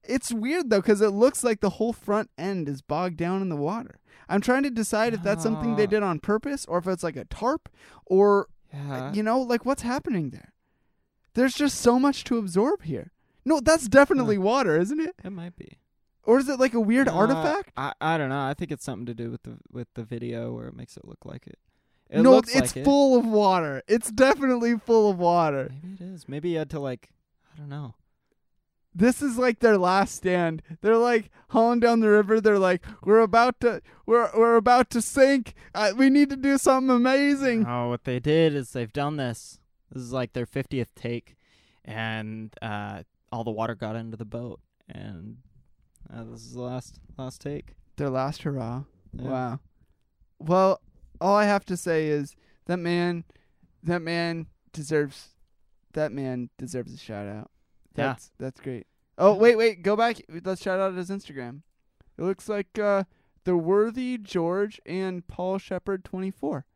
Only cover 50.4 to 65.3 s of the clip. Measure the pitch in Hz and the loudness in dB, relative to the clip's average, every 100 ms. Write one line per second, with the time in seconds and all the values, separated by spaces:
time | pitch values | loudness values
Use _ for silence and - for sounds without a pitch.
50.4 | 156 185 190 - _ _ - - 180 208 | 0 2 4 0 _ _ -20 -4 2 2
51.4 | 208 202 - 180 180 160 156 147 139 _ | 4 0 -2 -8 -2 -2 0 -2 -4 _
52.4 | _ _ - 180 170 175 175 170 - _ | _ _ -6 -4 -2 -2 -2 -4 -10 _
53.4 | _ _ _ _ 156 175 165 170 170 165 | _ _ _ _ -6 -4 -4 -4 -4 -6
54.4 | 160 _ _ 165 147 156 147 - - _ | -10 _ _ -14 -2 -2 -2 -8 -20 _
55.4 | _ _ _ _ _ 156 151 131 135 127 | _ _ _ _ _ -6 -6 -4 -6 -6
56.4 | 120 - 127 123 - 131 - 107 101 104 | -10 -14 -12 -10 -12 -16 -14 -12 -12 -14
57.4 | - _ _ _ _ - 135 123 - _ | -18 _ _ _ _ -6 -6 -6 -16 _
58.4 | 131 - 135 120 - _ _ - 190 202 | -14 -12 -14 -14 -16 _ _ 4 4 6
59.4 | 233 220 226 185 180 214 233 220 - 160 | 6 6 2 0 -2 0 0 -4 -12 -12
60.4 | 180 190 196 185 196 185 180 196 - 139 | -8 -6 -4 -2 -4 -4 -8 -10 -10 -12
61.4 | 120 139 _ _ _ _ _ - 175 190 | -12 -14 _ _ _ _ _ -8 -6 -6
62.4 | - 208 196 214 208 196 190 _ _ _ | -6 -6 -6 -2 0 0 -2 _ _ _
63.4 | - 180 165 202 226 233 247 247 202 180 | -2 0 2 2 2 -2 -6 -8 -6 -4
64.4 | 165 185 208 - - 185 190 180 - | -2 -2 -4 -8 -10 -6 -6 -8 -12